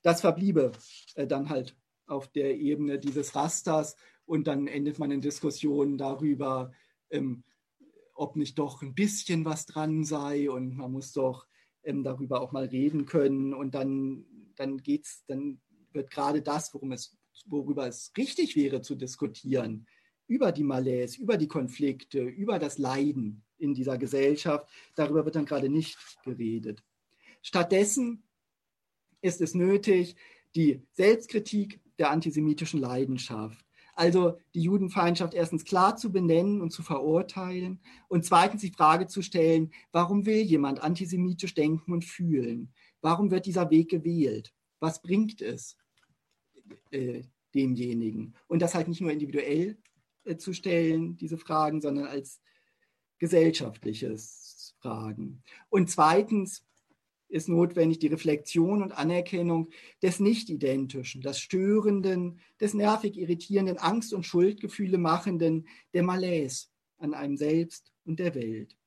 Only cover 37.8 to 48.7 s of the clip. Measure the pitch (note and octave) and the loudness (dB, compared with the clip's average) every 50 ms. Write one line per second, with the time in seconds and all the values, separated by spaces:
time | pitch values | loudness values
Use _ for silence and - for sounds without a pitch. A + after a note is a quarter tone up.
37.8 | _ - - - _ _ F#3 F3 E3 - F#3 E3+ F3+ G3+ G#3+ G#3 - F3+ - - | _ -20 -20 -20 _ _ 0 0 2 6 6 6 6 6 2 -4 -6 -8 0 4
38.8 | D#3+ D#3 D#3+ F3 F#3+ F3 - G3 F3+ - - F3 D#3+ D#3+ E3 D#3+ D#3+ D#3+ - - | 6 6 6 6 2 -4 -4 -6 -6 -2 2 4 6 6 6 4 4 0 -4 -18
39.8 | - _ - E3 F3 E3+ G3+ G3+ G3+ G#3+ G#3+ G#3+ A3 F#3 E3 D3 C#3+ C#3 C3+ - | -20 _ 0 0 2 4 2 0 2 4 2 2 4 4 4 4 4 0 -2 -2
40.8 | C#3 D#3 F3 E3+ F#3+ E3 F#3 F3+ F3+ F3+ F3+ E3 - F3+ - E3+ D3+ D3+ D#3+ D#3+ | 0 -2 -2 -2 -2 -4 0 0 0 0 -2 -4 -6 -6 -2 0 2 2 0 -2
41.8 | - - F3 E3+ E3+ - - - F3 E3+ D#3 C3 A#2+ A#2+ A#2 A#2+ B2 - _ _ | -2 -4 -4 -4 -4 -6 -8 -4 -2 0 0 0 0 -2 -4 -6 -8 -12 _ _
42.8 | _ _ _ _ - D#3+ E3+ F3 G#3 G3+ F#3 F#3 F3+ G3 E3+ C#4+ F3 D#3 D#3 D#3+ | _ _ _ _ 0 0 2 2 2 2 2 0 -2 0 0 0 2 6 6 6
43.8 | E3 E3 F#3+ E3+ D3+ E3+ E3+ E3+ D3 B2 A2 A2 - - _ _ _ _ _ _ | 6 4 -2 -2 -2 -2 0 2 0 0 0 -4 -10 -14 _ _ _ _ _ _
44.8 | D#3 D#3+ D#3+ - _ F3 F#3 G3+ A3 G#3+ - - - G#2+ - - - - - _ | -4 -4 -4 -6 _ 0 0 2 2 0 -4 -8 -8 -8 -8 -8 -12 -18 -20 _
45.8 | _ _ _ _ _ _ _ _ _ _ _ _ _ _ _ _ _ - - _ | _ _ _ _ _ _ _ _ _ _ _ _ _ _ _ _ _ -20 -20 _
46.8 | _ _ D3 C3+ C3 B2 A#2+ B2 C3 - _ _ _ _ _ C#3 C3+ C3 B2+ A#2 | _ _ -6 -6 -4 -4 -6 -8 -12 -16 _ _ _ _ _ 2 2 2 2 0
47.8 | B2 B2 A#2 A#2 A2+ G#2+ G#2+ A2 A2 - - _ _ _ F3 E3 F3 E3+ | -2 -2 -2 -2 -2 -2 -4 -6 -10 -10 -14 _ _ _ 0 2 2 2